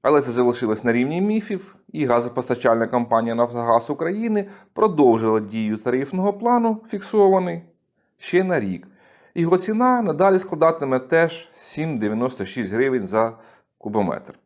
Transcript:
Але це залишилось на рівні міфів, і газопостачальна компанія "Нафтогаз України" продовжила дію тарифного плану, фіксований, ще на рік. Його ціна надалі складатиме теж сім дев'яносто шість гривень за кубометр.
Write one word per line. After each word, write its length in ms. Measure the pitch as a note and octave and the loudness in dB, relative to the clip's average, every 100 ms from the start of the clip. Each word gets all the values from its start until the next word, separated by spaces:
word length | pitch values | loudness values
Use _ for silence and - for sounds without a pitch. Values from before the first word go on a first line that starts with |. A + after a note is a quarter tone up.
Але 180 | - D3 | 4 2
це 120 | B2+ | 2
залишилось 520 | A#2+ B2 A#2+ A#2 G#2+ | 0 2 2 -2 -2
на 80 | A#2+ | 0
рівні 280 | A#2 B2+ E3 | 0 0 0
міфів, 560 | G3+ A3 G#3+ F#3+ - _ _ | 0 -2 -4 -10 -10 _ _
і 140 | - C3+ | -4 0
газопостачальна 800 | A#2+ A#2+ B2 B2 A#2+ - A#2 A2+ | 0 0 -6 -6 -2 2 2 2
компанія 480 | B2+ A#2+ A2+ A#2 | -2 0 0 0
"Нафтогаз 560 | A#2 A#2+ A#2+ A#2 A#2 A#2 | -2 -2 -2 2 2 2
України" 580 | D3 E3 G3+ A#3 G#3+ G3 - _ | -6 -4 -4 -2 -2 -4 -12 _
продовжила 680 | - G#3+ D#3+ C3+ A2+ A2 A2 | -2 0 4 4 6 2 0
дію 360 | G#2 A2 G#2+ G#2+ | -2 -4 -4 -2
тарифного 560 | B2+ B2+ C#3 F#3 G3 | -2 -4 -2 -2 -2
плану, 480 | G3 A#3 A#3+ A3+ A3 - | -2 0 0 0 -4 -8
фіксований, 760 | G3+ - A3 G3 F#3+ F3+ E3+ - _ _ _ _ _ | -10 -2 4 4 4 0 -6 -12 _ _ _ _ _
ще 260 | - F3 | -2 0
на 160 | F#3 E3 | 2 0
рік. 280 | G2+ F#2 - _ _ _ _ | -2 -6 -12 _ _ _ _
Його 240 | - E3 F3+ | -2 2 2
ціна 440 | F#3 G#3+ B3+ B3 | 0 0 2 0
надалі 360 | G#3 D3+ G3 F#3+ | -2 2 2 2
складатиме 600 | F#3 D#3+ D#3+ D#3+ C#3 C3 | 0 0 2 2 -2 -2
теж 520 | B2+ D#3+ E3 - - | 2 2 2 -2 -18
сім 440 | - - - D#3 C3+ | -20 -16 -8 -6 -2
дев'яносто 460 | G#2+ A2 B2+ B2+ | -2 -2 -4 -4
шість 280 | F#2+ - G2+ | -10 -6 -4
гривень 340 | G#2+ C3+ B2+ F#2 | 0 0 0 0
за 260 | G#2+ A2+ A2 - _ _ _ | 0 0 -4 -20 _ _ _
кубометр. 560 | A2 G#2+ G2 B1 - - | -4 -2 -2 -4 -10 -20